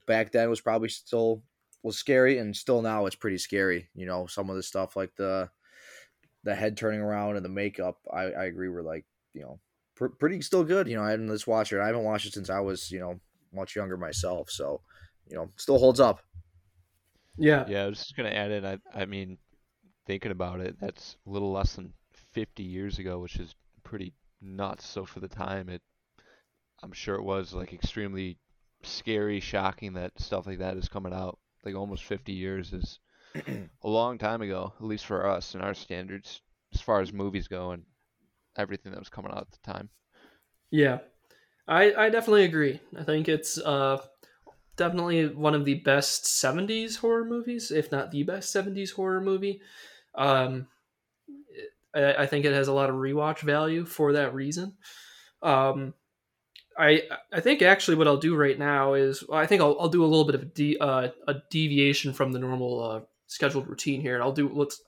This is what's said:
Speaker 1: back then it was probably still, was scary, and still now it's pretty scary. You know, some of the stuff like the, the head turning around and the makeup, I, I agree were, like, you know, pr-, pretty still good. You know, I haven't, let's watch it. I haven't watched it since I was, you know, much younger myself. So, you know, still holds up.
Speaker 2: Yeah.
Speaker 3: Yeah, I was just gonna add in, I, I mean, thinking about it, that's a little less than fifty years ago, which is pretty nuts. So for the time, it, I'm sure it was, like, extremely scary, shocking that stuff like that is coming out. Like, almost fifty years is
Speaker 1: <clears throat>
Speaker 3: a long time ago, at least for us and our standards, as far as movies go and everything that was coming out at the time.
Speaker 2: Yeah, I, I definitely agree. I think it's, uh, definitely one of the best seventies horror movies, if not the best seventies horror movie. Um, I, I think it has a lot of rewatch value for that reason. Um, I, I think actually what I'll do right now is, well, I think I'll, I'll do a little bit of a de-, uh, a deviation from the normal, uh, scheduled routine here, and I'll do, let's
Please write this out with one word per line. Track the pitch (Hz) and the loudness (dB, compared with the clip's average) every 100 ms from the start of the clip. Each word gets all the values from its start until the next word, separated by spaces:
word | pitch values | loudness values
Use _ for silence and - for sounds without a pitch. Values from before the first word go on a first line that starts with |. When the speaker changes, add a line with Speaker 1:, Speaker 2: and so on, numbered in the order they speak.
| - | 0
Speaker 1:
back | 110 110 | 2 2
then | 117 117 | 2 2
it | |
was | 113 | 0
probably | 117 110 110 | 0 -2 -2
still, | - - 117 113 110 - _ _ _ | -8 -4 0 2 0 -6 _ _ _
was | - - | -8 -6
scary, | - 127 127 131 | 2 4 6 4
and | 107 104 | -2 -6
still | - 120 | 0 2
now | 113 107 95 | 2 0 -2
it's | - | -2
pretty | 107 92 | -4 -4
scary. | - 98 95 87 87 - | -2 0 2 0 -4 -12
You | 90 | -6
know, | 90 90 | -6 -6
some | - 95 | -8 -6
of | 95 | -6
the | |
stuff | - 95 92 98 | -6 -4 -4 -4
like | 92 - | -8 -4
the, | 98 95 90 _ _ - - - - _ _ _ | -4 -2 -4 _ _ -20 -20 -20 -20 _ _ _
the | 104 95 | -6 -2
head | 107 104 | -2 -2
turning | 110 107 | -4 -2
around | 104 104 104 101 | -2 -2 -2 -4
and | 92 | -6
the | |
makeup, | 98 101 98 90 - - | -4 -6 -4 -6 -6 -8
I, | 90 92 | -6 -4
I | - 92 | -4 -6
agree | 85 92 | -6 -8
were, | 87 | -6
like, | 80 80 - _ _ | -8 -10 -12 _ _
you | 76 | -18
know, | 65 82 _ _ _ _ | -16 -18 _ _ _ _
pr-, | 127 | -8
pretty | - 151 190 | -2 -2 -2
still | - 185 | 0 2
good. | 160 190 160 | 2 0 0
You | 110 | -2
know, | |
I | 107 | -2
haven't, | 110 110 | -2 -2
let's | 107 - | -6 0
watch | 110 107 | 0 0
it. | 98 | 0
I | 104 | 0
haven't | 117 | -2
watched | 107 104 101 | -2 -4 -6
it | |
since | 104 92 | -10 -6
I | 98 | -4
was, | 98 92 - | -4 -6 -8
you | 92 | -10
know, | 90 90 _ _ _ | -10 -12 _ _ _
much | 95 92 107 | -12 -10 -8
younger | 95 90 | -8 -8
myself. | 82 87 87 87 - | -6 -6 -4 -6 -8
So, | - 71 71 - _ - _ _ | -8 -6 -8 -12 _ -20 _ _
you | 82 | -12
know, | 82 - | -12 -8
still | - 135 | 2 6
holds | 131 123 | 8 8
up. | 123 101 _ - - _ _ _ _ _ _ _ _ - | 4 4 _ -20 -20 _ _ _ _ _ _ _ _ 2
Speaker 2:
Yeah. | 151 143 113 | 4 4 2
Speaker 3:
Yeah, | 101 101 | -2 -4
I | |
was | 104 | -6
just | - - | -10 -8
gonna | 110 | -4
add | 104 101 | -2 -2
in, | 104 98 | -4 -4
I, | 98 - | -8 -12
I | 104 98 | -10 -8
mean, | 98 92 92 _ _ _ _ _ _ - | -8 -10 -14 _ _ _ _ _ _ -10
thinking | 98 107 | -8 -6
about | 92 87 90 | -6 -6 -6
it, | 92 - | -8 -8
that's | 98 - - - 98 | -12 -12 -18 -20 -12
a | |
little | 101 101 | -6 -4
less | 95 98 - | 0 -2 -2
than | 92 - _ | -14 -20 _
fifty | _ _ 113 107 - | _ _ -10 -8 -10
years | 92 92 101 98 | -10 -8 -8 -8
ago, | 92 90 | -8 -10
which | 87 - | -8 -10
is | 85 - _ _ | -12 -18 _ _
pretty | - 104 90 - _ _ | -16 -12 -12 -16 _ _
nuts. | 95 95 98 98 - | -16 -8 -8 -8 -12
So | 101 95 | -10 -10
for | 95 | -12
the | 92 | -14
time, | - 92 98 92 | -10 -8 -6 -8
it, | 87 - _ _ _ _ _ _ _ _ _ | -12 -14 _ _ _ _ _ _ _ _ _
I'm | 92 | -20
sure | 90 107 98 | -12 -8 -6
it | |
was, | 98 95 90 | -4 -4 -6
like, | 92 90 | -10 -12
extremely | 87 - 110 101 95 92 87 _ _ _ _ | -6 -6 -6 -8 -8 -8 -12 _ _ _ _
scary, | - - 117 107 104 101 | -14 -10 -4 -2 -2 -4
shocking | - 101 95 - 101 | -4 -2 -4 -4 -10
that | 92 90 - | -10 -10 -10
stuff | - 95 95 | -6 -6 -6
like | 92 | -8
that | 92 92 | -6 -6
is | - | -8
coming | 101 92 | -8 -8
out. | 92 92 - _ _ 104 | -8 -10 -12 _ _ -12
Like, | 95 | -8
almost | 101 92 - | -8 -10 -8
fifty | 101 - | -10 -8
years | 95 95 95 90 | -8 -6 -6 -8
is | 92 - - _ _ | -8 -8 -10 _ _
Speaker 1:
<clears throat> | _ - | _ -14
Speaker 3:
a | - 120 87 _ 104 | -10 -12 -12 _ -2
long | 110 120 117 | 0 0 -2
time | 107 113 | -4 -4
ago, | 101 92 95 - | -4 -6 -8 -10
at | 110 | -8
least | 107 - | -8 -4
for | 92 98 | -2 0
us | 92 - 95 | -2 -6 -8
and | |
our | 98 95 | -8 -8
standards, | - 90 95 98 - - _ _ _ | -10 -10 -10 -14 -14 -20 _ _ _
as | - | -8
far | - 104 | 0 0
as | 92 | 0
movies | 98 98 95 - | -4 -4 -4 -6
go | 90 90 | -8 -8
and | 87 - _ _ _ _ _ _ - | -10 -14 _ _ _ _ _ _ -6
everything | 101 98 98 | -6 -6 -10
that | 98 | -16
was | 98 | -14
coming | - 101 | -14 -10
out | 101 | -10
at | - | -12
the | _ - | _ -12
time. | 98 104 _ _ _ - _ _ _ _ | -12 -12 _ _ _ -20 _ _ _ _
Speaker 2:
Yeah, | 156 139 127 - _ _ _ _ _ - | 4 4 2 -8 _ _ _ _ _ 0
I, | 170 208 214 | 6 6 6
I | 220 | 4
definitely | 226 226 208 180 | 2 6 6 6
agree. | 160 143 131 - - | 4 2 0 -10 -8
I | |
think | 151 156 156 | -2 0 2
it's, | 156 - - | 0 -2 -4
uh, | 151 139 135 135 - _ _ _ - _ _ - | 0 2 2 0 -4 _ _ _ -20 _ _ -2
definitely | 175 180 175 165 151 | 0 0 2 2 2
one | 147 151 147 | 2 2 4
of | 143 | 2
the | 135 | 2
best | 139 139 143 - - | 4 4 4 -2 0
seventies | - 131 160 202 226 226 226 | 0 2 0 -2 -2 -4 -2
horror | 233 233 226 | 2 2 0
movies, | 240 240 240 - | -4 -4 -8 -2
if | 156 147 | -2 0
not | 139 - | -2 -2
the | 143 | -2
best | 160 190 - | -2 -4 -2
seventies | 196 196 196 190 | -2 -2 -4 -6
horror | - 190 185 | -4 -2 0
movie. | 196 190 196 196 - - - - _ - | 0 0 -2 -6 -12 -20 -20 -20 _ 0
Um, | 139 135 127 131 131 _ _ _ _ _ - 277 - - - - _ | 4 4 2 -4 -10 _ _ _ _ _ -20 -20 -18 -16 -16 -18 _
I, | 143 143 139 | 2 4 4
I | 143 | 2
think | 147 147 | 2 2
it | |
has | 139 139 | 2 2
a | |
lot | 139 135 | 2 2
of | 131 | 0
rewatch | 135 147 151 156 | 0 0 0 -2
value | 151 147 160 165 170 | 0 2 2 -2 -4
for | - 147 | 2 4
that | 143 135 | 4 2
reason. | 135 139 170 190 - - - - - - _ | -2 -4 -4 -8 -12 -20 -20 -20 -20 -20 _
Um, | 160 135 135 139 135 - _ _ _ _ _ - - - | 2 4 4 0 -6 -12 _ _ _ _ _ -20 -14 4
I, | 151 156 - - - | 6 6 4 -8 -4
I | 180 | 0
think | 240 285 | 4 6
actually | 185 190 - 160 | 8 8 6 6
what | 151 | 6
I'll | 139 | 6
do | 156 156 | 4 4
right | 139 131 | 4 4
now | 147 143 139 139 | 2 4 4 4
is, | 135 135 - | 4 2 0
well, | 156 | 2
I | 156 | 4
think | 196 | 6
I'll, | 147 147 | 6 6
I'll | 165 | 4
do | 175 160 | 6 6
a | |
little | 156 147 | 8 6
bit | 143 | 2
of | |
a | 139 | -2
de-, | - 147 143 | 0 0 2
uh, | 143 131 123 - - | 2 2 0 -4 -4
a | 139 - | -4 -2
deviation | 160 151 143 139 139 143 | 0 2 6 4 4 -2
from | 131 135 | 0 0
the | 127 | 0
normal, | 127 127 123 123 | -2 -2 -2 -2
uh, | 113 110 - _ _ | -4 -6 -10 _ _
scheduled | - 143 135 - | -2 0 0 -4
routine | - 147 135 | -6 -4 -2
here, | 143 123 | -2 0
and | |
I'll | 127 | 0
do, | 135 143 | 0 0
let's | 143 143 - | 0 -2 -4